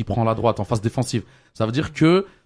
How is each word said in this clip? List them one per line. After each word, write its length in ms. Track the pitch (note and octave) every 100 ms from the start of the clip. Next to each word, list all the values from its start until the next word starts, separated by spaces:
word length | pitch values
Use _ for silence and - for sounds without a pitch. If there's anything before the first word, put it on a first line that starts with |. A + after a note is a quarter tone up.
il 40 |
prend 200 | G#2+ G2+
la 100 | A2+
droite 240 | A2 A2+ G#2+
en 60 |
phase 160 | G2 A2+
défensive. 420 | A#2 - B2 A#2 - _ _
Ça 120 | -
veut 60 | A2+
dire 220 | B2+ -
que 340 | - D#3+ F#3 G3 _